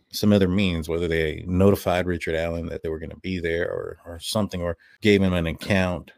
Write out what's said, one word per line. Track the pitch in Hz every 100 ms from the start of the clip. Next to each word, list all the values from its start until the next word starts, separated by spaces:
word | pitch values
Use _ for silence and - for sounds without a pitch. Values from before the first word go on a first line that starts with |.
| _
some | - 107
other | 104 92
means, | 95 95 82 80
whether | 82 85
they | 82 78 80 82
notified | 90 98 98 95 90 90
Richard | 85 -
Allen | 80 82 85 82
that | -
they | 82
were | 80
gonna | 78 76
be | 95 92
there | 82 82 -
or, | 50 50 -
or | 87 85
something, | - 110 98 90
or | 85 - _ _
gave | 107 101
him | 95
an | 90 82
account | 76 - 98 92 85 -